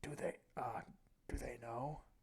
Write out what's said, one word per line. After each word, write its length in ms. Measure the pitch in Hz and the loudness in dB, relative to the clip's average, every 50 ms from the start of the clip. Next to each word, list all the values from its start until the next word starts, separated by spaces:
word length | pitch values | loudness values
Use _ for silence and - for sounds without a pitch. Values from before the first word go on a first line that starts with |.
Do 80 | - 151 147 | -2 -2 -2
they, 180 | - - - - - - - - | 2 2 2 2 2 -8 -8 -2
uh, 240 | - 123 120 113 - - - - - - - - - - - | 0 0 2 0 -2 -4 -6 -12 -16 -18 -20 -20 -20 -8 -2
do 80 | - - | -2 0
they 200 | - - 120 120 | 0 0 -4 -4
know? 380 | 120 117 117 123 131 147 156 151 - - - - | -4 -2 0 2 2 2 0 -2 -6 -14 -20 -20